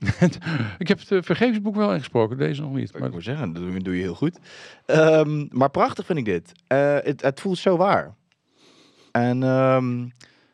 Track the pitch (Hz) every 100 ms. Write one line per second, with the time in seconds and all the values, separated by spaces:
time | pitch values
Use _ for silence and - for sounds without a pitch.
0 | 98 - 170 - 160 151 107 95 175 196
1 | - 190 170 165 240 214 202 208 208 180
2 | 131 123 110 131 151 143 151 135 110 -
3 | 131 85 92 147 110 82 90 95 92 90
4 | 92 85 151 - - - - - - 147
5 | 160 156 151 151 147 - 139 165 247 -
6 | 196 165 110 87 - _ _ 131 143 143
7 | - 139 139 135 196 180 - 170 190 135
8 | 73 - _ _ _ _ _ _ _ _
9 | _ 120 123 123 131 131 131 131 127 123
10 | 123 - - _ _